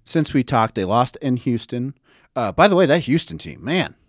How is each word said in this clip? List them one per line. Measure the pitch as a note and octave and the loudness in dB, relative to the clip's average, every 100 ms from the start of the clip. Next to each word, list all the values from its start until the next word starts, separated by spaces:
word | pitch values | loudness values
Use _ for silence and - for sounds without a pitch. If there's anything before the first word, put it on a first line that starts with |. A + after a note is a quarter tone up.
since | - E3 D3+ | -6 -4 0
we | C#3 | -2
talked, | B2 B2+ A2 - | 0 2 0 0
they | F#2 | 0
lost | A2+ B2+ - | 0 0 -2
in | C#3+ B2 | -4 -2
Houston. | C3 A#2 - A#2+ B2+ C#3 _ _ _ - | -2 -4 -4 -8 -8 -10 _ _ _ -4
Uh, | A2+ | -4
by | F#2 G3 | 4 4
the | F3+ | 6
way, | E3+ | 4
that | D#3+ | 4
Houston | B2+ D#3 - D#2+ | 2 0 -2 -12
team, | - C#2+ | -14 -12
man, | F#2 F3+ A#2 - | -4 -2 -4 -8